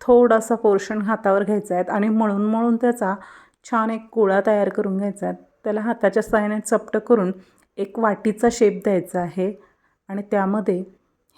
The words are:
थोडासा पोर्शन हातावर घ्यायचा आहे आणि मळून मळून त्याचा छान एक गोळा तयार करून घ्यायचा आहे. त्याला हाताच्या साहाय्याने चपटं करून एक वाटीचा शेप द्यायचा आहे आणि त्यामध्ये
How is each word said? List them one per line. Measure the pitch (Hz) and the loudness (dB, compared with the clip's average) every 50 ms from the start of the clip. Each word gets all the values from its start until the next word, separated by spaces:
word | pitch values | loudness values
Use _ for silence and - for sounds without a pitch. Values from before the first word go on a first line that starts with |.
थोडासा | - - 247 240 247 233 220 220 220 - 233 | 2 4 6 6 6 6 4 4 2 0 -2
पोर्शन | 220 226 214 196 196 196 - 220 214 | 0 2 2 2 2 0 -2 -6 -4
हातावर | 202 208 220 214 - 202 190 202 208 | -4 -4 -2 0 2 2 2 2 2
घ्यायचा | 196 214 202 202 - 180 | 0 -2 -2 -2 -2 -2
आहे | 180 185 185 | -2 -2 -2
आणि | - 208 202 220 | -2 -2 0 0
मळून | 214 220 220 208 202 202 | 0 0 0 0 0 -2
मळून | 208 214 220 226 233 240 233 | -2 0 0 0 0 0 0
त्याचा | 226 247 240 240 240 214 185 196 202 - - - - - _ _ _ - | 2 2 0 0 0 -2 -4 -4 -4 -8 -16 -20 -20 -20 _ _ _ -10
छान | - 247 226 220 220 | -4 -2 -2 -2 -2
एक | 226 226 226 - - | -4 -8 -10 -6 -2
गोळा | 226 214 190 190 202 196 | 2 2 2 4 2 2
तयार | 226 214 208 202 196 | 2 2 2 0 -2
करून | - - 214 202 190 | -2 -2 -4 -2 -2
घ्यायचा | 190 202 202 185 - 180 | -4 -4 -6 -6 -6 -6
आहे. | 180 180 - - _ _ _ - | -6 -6 -8 -12 _ _ _ -6
त्याला | 220 208 214 | -6 -4 -4
हाताच्या | 214 233 233 233 - 196 190 226 208 | -2 -4 -2 0 0 0 2 0 0
साहाय्याने | 220 - 214 208 208 214 214 | 0 0 0 0 0 -4 -4
चपटं | 208 - 233 208 214 - - 220 | -4 -2 -2 -2 -2 -2 -6 -4
करून | 214 - 240 220 185 185 190 - - _ _ _ _ _ _ | 0 2 2 2 2 0 -4 -8 -12 _ _ _ _ _ _
एक | - 196 196 - 233 | -8 -8 -8 -4 -2
वाटीचा | 226 214 196 196 - 214 208 214 - 240 | 0 0 0 0 -2 -4 -2 0 0 0
शेप | 233 - 233 202 190 185 - | 2 4 2 2 2 0 0
द्यायचा | 214 196 180 170 - - 180 | 0 0 0 -2 -4 -4 -4
आहे | 175 170 143 190 185 202 208 - _ _ _ _ _ _ _ _ _ | -4 -4 -4 -4 -4 -4 -6 -8 _ _ _ _ _ _ _ _ _
आणि | - 196 202 202 202 | -12 -10 -10 -6 -2
त्यामध्ये | 208 202 190 190 202 214 196 - 185 180 185 - - _ _ _ _ _ _ _ _ | -2 0 0 0 0 -2 0 -2 -2 -2 -4 -10 -16 _ _ _ _ _ _ _ _